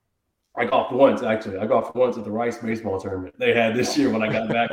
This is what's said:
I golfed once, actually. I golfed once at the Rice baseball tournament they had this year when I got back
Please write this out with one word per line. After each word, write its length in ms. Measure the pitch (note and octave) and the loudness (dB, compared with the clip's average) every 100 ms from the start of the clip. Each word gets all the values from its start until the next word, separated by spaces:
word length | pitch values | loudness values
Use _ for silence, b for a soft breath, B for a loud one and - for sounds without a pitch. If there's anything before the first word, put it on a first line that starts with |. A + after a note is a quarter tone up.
| _ _ _ _ _ - | _ _ _ _ _ -4
I 100 | A#2+ | 0
golfed 280 | - - | 0 0
once, 300 | B2+ C3+ G#2+ | 4 4 4
actually. 340 | A#2 A2 - - | 0 -2 -2 -6
I 80 | A2+ | 0
golfed 300 | A#2+ A#2 A#2+ | 0 0 0
once 220 | B2 A2+ | 0 0
at 60 | |
the 80 | G#2 | -6
Rice 260 | G#2+ A#2+ A2+ | -4 -4 -4
baseball 420 | A2+ A2 G#2 F#2+ | -6 -4 -4 -4
tournament 360 | G2+ F#2+ F2+ - | -4 -8 -8 -4
they 160 | B2 | 0
had 220 | A#2 A2+ A2+ | 2 2 2
this 220 | - - | 0 2
year 120 | C3 | 2
when 120 | A2 | 2
I 100 | A2 | 0
got 180 | A2 G#2+ | 0 0
back 220 | A#2 A#2 | 0 -2